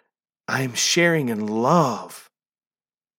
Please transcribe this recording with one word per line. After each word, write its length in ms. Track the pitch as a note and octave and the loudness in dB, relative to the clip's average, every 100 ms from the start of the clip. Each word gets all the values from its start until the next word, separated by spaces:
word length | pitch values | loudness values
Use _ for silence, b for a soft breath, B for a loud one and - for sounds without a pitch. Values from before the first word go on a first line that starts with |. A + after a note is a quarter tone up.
| b _ _ _ - | b _ _ _ -8
I 140 | B2 | -4
am 140 | C3 A2 | -4 -2
sharing 540 | - - E3+ E3 C3 | 0 2 2 2 0
in 180 | G#2+ G#2+ | -4 -4
love 800 | A2 A#2+ E3+ C#3 G#2+ - - - _ _ _ _ _ _ _ _ | 0 2 4 2 -2 -10 -18 -20 _ _ _ _ _ _ _ _